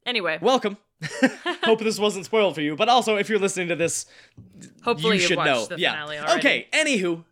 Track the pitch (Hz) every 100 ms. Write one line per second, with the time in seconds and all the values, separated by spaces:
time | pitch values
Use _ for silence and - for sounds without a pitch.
0 | - 240 170 160 190 262 214 202 _ _
1 | 151 - 269 - 339 330 330 226 220 175
2 | 208 190 175 220 196 151 147 151 220 247
3 | 226 208 202 214 190 - 175 160 165 -
4 | - - - - - - - - - 220
5 | 220 202 175 180 151 127 107 156 156 156
6 | 151 151 147 349 277 139 - 294 311 240
7 | 180 170 -